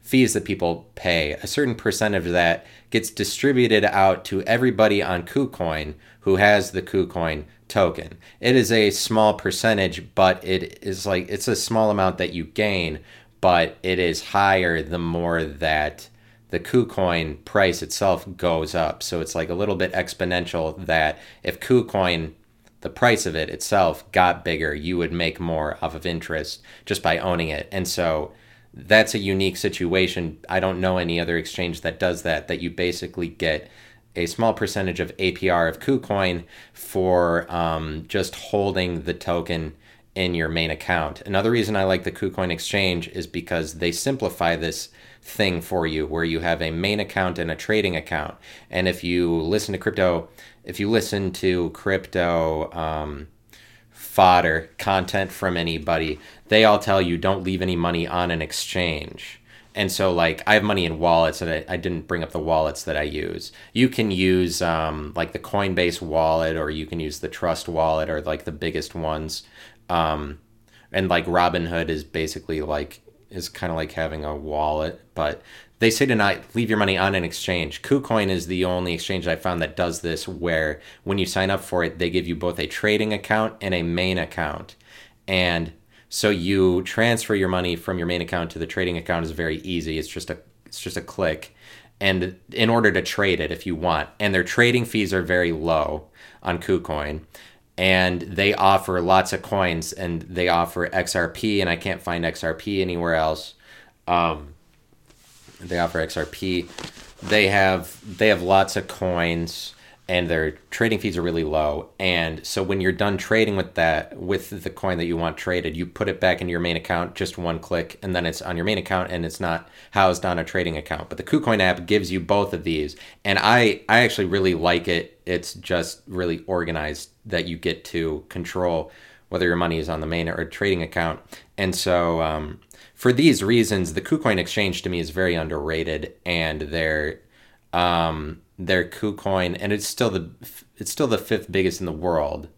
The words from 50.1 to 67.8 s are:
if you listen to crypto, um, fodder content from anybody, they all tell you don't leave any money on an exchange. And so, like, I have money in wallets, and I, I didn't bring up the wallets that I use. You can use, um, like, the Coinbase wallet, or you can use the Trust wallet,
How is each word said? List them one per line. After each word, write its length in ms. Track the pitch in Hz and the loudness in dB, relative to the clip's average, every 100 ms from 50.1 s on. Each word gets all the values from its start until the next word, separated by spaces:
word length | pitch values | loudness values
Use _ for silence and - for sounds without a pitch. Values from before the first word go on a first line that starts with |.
| 85 - - - _ | 0 -4 -20 -20 _
if 160 | - 90 | -14 -4
you 100 | 104 | 2
listen 420 | 117 - 101 95 | 2 2 -2 -4
to 380 | 85 95 90 85 | 0 0 2 -2
crypto, 1000 | - 101 95 - 90 87 85 80 78 - | -4 -2 -2 0 0 2 2 0 -2 -4
um, 540 | 85 80 78 76 71 73 _ _ - - - _ | -6 -4 -4 -6 -10 -14 _ _ -20 -20 -20 _
fodder 800 | - - - 92 90 85 80 - - | -18 -2 6 8 8 6 0 -2 -6
content 520 | - 95 90 101 95 | 0 0 0 -2 -4
from 240 | - 95 87 | -4 -2 0
anybody, 640 | 82 82 78 82 80 73 - - - | -2 -2 0 0 0 -6 -12 -20 2
they 180 | 110 110 | 6 8
all 140 | 104 | 6
tell 200 | - 98 | 4 2
you 180 | 90 85 | 2 0
don't 260 | 95 98 | 0 0
leave 180 | 92 92 | -2 -2
any 140 | 92 87 | 0 0
money 320 | 85 85 82 | 0 0 -2
on 240 | 87 87 | -2 0
an 100 | 82 | -2
exchange. 1000 | 78 - - 92 87 78 - - - - _ - - - | -4 -6 -4 -2 -2 -2 -8 -16 -18 -20 _ -20 -12 -4
And 160 | 98 | -4
so, 200 | - 95 | 0 2
like, 300 | 87 82 80 - | 4 2 2 4
I 80 | 107 | 4
have 80 | |
money 220 | 104 98 85 | 4 0 0
in 120 | 80 | 0
wallets, 440 | 85 82 80 78 | 4 4 4 0
and 100 | 87 | -4
I, 140 | 78 - | -4 -4
I 80 | 90 | -6
didn't 300 | 90 85 78 | -4 -6 -4
bring 160 | 87 | -6
up 80 | 80 | -4
the 80 | 82 | -6
wallets 440 | 78 80 78 73 - | 0 2 2 -2 -4
that 120 | 73 | -4
I 60 | |
use. 480 | 76 76 82 82 - - - | -4 -4 -6 -8 -12 -18 -6
You 160 | 110 131 | 2 2
can 200 | 131 110 | 2 0
use, 500 | 92 92 92 87 80 | 2 4 4 2 0
um, 520 | 85 82 80 78 73 82 | 0 2 0 -4 -6 -4
like, 180 | 82 | -4
the 60 | - | -6
Coinbase 640 | - 101 98 92 87 85 | -4 -2 0 2 0 -2
wallet, 560 | 85 80 80 82 80 80 | -2 2 2 2 0 -2
or 140 | 76 | -4
you 160 | 78 78 | -4 -6
can 120 | 85 | -6
use 200 | 78 73 | -6 -6
the 80 | - | -10
Trust 420 | - 87 80 - | -4 -2 -2 -4
wallet, 400 | 82 | 0